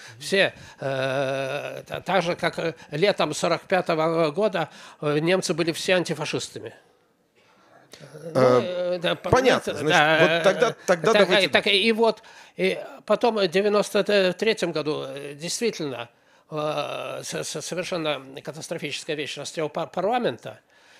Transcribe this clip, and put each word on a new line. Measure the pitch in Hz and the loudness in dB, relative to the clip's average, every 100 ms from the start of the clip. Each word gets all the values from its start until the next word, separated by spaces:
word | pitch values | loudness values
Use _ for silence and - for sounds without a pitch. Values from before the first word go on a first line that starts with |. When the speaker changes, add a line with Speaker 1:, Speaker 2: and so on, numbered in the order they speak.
| - - | -20 -14
Speaker 1:
Все, | - 196 151 - - - | -2 2 2 -2 -16 -8
э, | 139 135 135 135 135 135 135 139 135 139 139 | -4 -2 -2 -2 -2 -2 -4 -6 -8 -10 -10
та-, | 147 | -8
так | - 190 | 0 0
же, | 170 165 | 0 -2
как, | 170 - | -4 -2
э, | 165 - - | -6 -6 -10
летом | 147 202 185 160 | 0 0 2 -2
сорок | 147 180 160 | -2 -2 -2
пятого | - 185 175 160 160 165 160 | 0 0 2 0 0 2 0
года, | 151 214 185 151 - - - | 0 -2 -2 -6 -10 -20 -6
э, | 151 151 | -2 0
немцы | 165 185 - | 2 0 0
были | 160 170 | -2 -2
все | 156 - | -2 0
антифашистами. | 185 165 151 151 135 - 113 110 - _ _ _ _ _ _ _ _ _ - _ - 143 151 165 | 2 0 -4 -6 -6 -8 -12 -16 -18 _ _ _ _ _ _ _ _ _ -20 _ -20 -20 -18 -4
Ну, | 139 | 4
Speaker 2:
Э, | 127 123 117 180 180 | 6 6 2 -2 -4
Speaker 1:
э, | 180 | -2
да, | 170 175 | -2 -4
по-, | 180 | 2
Speaker 2:
понятно, | 240 262 135 - | 4 6 2 0
Speaker 1:
да, | 147 | -2
Speaker 2:
значит, | 147 175 | 4 6
Speaker 1:
да, | 151 160 156 | 6 6 4
Speaker 2:
вот | 170 | 4
тогда, | 180 185 170 | 2 4 2
Speaker 1:
э, | - - | 0 0
Speaker 2:
тогда | 175 180 | 2 4
Speaker 1:
так, | 214 180 | 6 6
Speaker 2:
давайте | 202 175 | 4 4
Speaker 1:
и, | |
так, | 208 208 | 2 2
и | 202 226 | 2 2
вот, | 220 226 220 - - - - | 4 2 0 -8 -20 -16 -2
и | 185 165 - - - | -2 -2 -8 -10 -2
потом, | 208 240 220 | 2 2 2
э, | 190 | 2
в | |
девяносто | 180 208 208 190 208 190 208 185 | 2 2 2 2 0 2 2 2
третьем | 175 214 214 175 | 2 0 0 -2
году, | 156 147 139 135 | -2 -4 -4 -6
э, | 139 143 | -10 -12
действительно, | 143 165 - 233 - 147 117 117 _ _ _ _ | -10 -8 -2 -2 -2 -6 -8 -10 _ _ _ _
э, | 156 151 147 131 135 131 131 | -6 -4 -4 -6 -8 -8 -10
с-, | 135 165 | -8 -8
с-, | 147 156 | -8 -8
совершенно | - 165 170 175 156 135 135 139 | -8 -8 -6 -4 -4 -6 -10 -14
катастрофическая | 156 151 - 170 156 127 - 151 | -14 -12 -10 -8 -8 -8 -6 -6
вещь, | 135 - | -6 -10
расстрел | 135 - 151 | -10 -6 -6
пар-, | 175 160 | -6 -6
парламента | - 190 254 202 117 131 107 _ _ _ - | -4 -2 0 -2 -4 -10 -18 _ _ _ -20